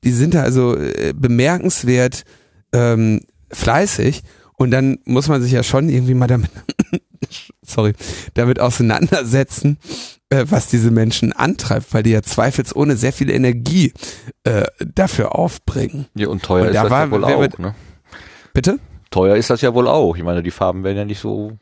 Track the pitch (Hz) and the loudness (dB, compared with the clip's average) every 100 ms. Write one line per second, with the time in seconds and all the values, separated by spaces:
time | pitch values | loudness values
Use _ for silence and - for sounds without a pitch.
0 | 123 120 147 170 127 127 123 73 71 - | 0 0 2 2 2 2 2 0 -4 -4
1 | 73 69 131 120 131 175 185 - 123 123 | -4 -2 0 2 2 2 -2 -2 0 2
2 | 123 131 - _ _ _ _ 123 120 113 | 2 -2 -16 _ _ _ _ 0 2 2
3 | 110 107 - _ _ - - 123 202 - | 2 0 -4 _ _ -4 0 2 0 0
4 | 113 143 - _ _ _ 127 127 135 131 | -2 -2 -10 _ _ _ 0 2 2 -2
5 | - 123 143 143 123 127 107 135 135 127 | 0 -2 2 0 2 0 2 0 2 0
6 | 127 127 123 123 107 - - - - 175 | 2 2 2 2 0 -6 -14 -4 -4 -4
7 | _ _ - - - - - - 107 107 | _ _ -14 -14 -20 -20 -8 0 0 0
8 | - - - - 120 123 123 117 117 110 | -8 -12 -8 -2 0 2 0 2 2 2
9 | 165 175 120 131 135 - 143 143 - - | 2 0 0 0 0 0 -2 -2 -6 -14
10 | - - _ 135 127 180 - 123 113 113 | -14 -20 _ -2 2 0 0 2 4 4
11 | 113 - 117 - 131 - - 110 - - | 2 0 -2 0 -4 -2 -4 -4 -2 0
12 | 107 110 - - 117 131 123 - 147 123 | 2 0 0 -2 0 0 -4 -2 0 0
13 | 127 - 139 - 127 120 123 170 139 - | -2 -2 -2 2 2 0 0 2 2 0
14 | - - - - - 107 - - - - | -16 -16 -20 -8 -2 0 -2 -6 -8 -2
15 | 190 - 110 - 170 - - 135 143 143 | 0 0 -2 -2 -4 -4 -6 -4 -4 -6
16 | 139 - 104 95 - 92 90 101 107 127 | -12 -6 -4 -4 0 2 2 2 2 2
17 | 151 107 98 139 131 - 90 107 - - | 0 0 0 2 0 -2 -10 -10 -18 -20
18 | _ - - - - - 131 208 - - | _ -20 -20 -20 -6 0 0 -2 -6 -20
19 | _ - 95 104 117 120 131 120 123 151 | _ 2 4 4 2 0 2 2 2 4
20 | 107 82 82 87 87 - 95 90 95 98 | 2 0 -2 -2 -4 -2 -2 -2 -4 -4
21 | 104 104 107 104 107 110 | -6 -8 -8 -8 -8 -14